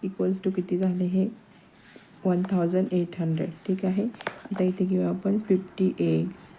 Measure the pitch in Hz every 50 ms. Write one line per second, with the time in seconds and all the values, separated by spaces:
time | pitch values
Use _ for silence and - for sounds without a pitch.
0 | - 190 190 - 185 185 190 185 - 190 190 - 180 - 180 175 190 185 180 180
1 | 185 180 180 190 190 220 233 - - - - - - - - - - - - -
2 | - - - - - 190 180 175 185 190 196 185 170 170 180 185 190 - 185 180
3 | 175 175 - - 170 160 160 160 156 175 160 - - - 185 190 - 185 185 196
4 | 202 240 226 - - - - - - - 196 185 185 185 185 - 185 185 190 185
5 | 180 175 180 185 - 196 202 214 214 - 190 185 190 - - - 190 185 - -
6 | 170 165 160 160 170 185 190 - - - -